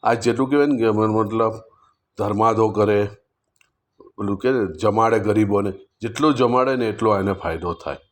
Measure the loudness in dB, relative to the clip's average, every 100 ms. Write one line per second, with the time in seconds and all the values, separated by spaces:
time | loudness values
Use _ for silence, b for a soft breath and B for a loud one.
0 | 0 0 0 0 0 2 2 2 2 2
1 | 2 0 0 0 -2 -4 -16 b b b
2 | _ -6 -4 2 2 2 0 2 2 2
3 | 0 -6 _ _ _ _ _ _ _ _
4 | -20 -10 -6 -2 -2 0 -2 -2 0 2
5 | 2 2 2 0 2 0 -2 -8 -18 _
6 | -10 -2 0 2 2 2 0 0 -2 0
7 | 0 2 0 -2 -4 -6 -6 -8 -10 -12
8 | _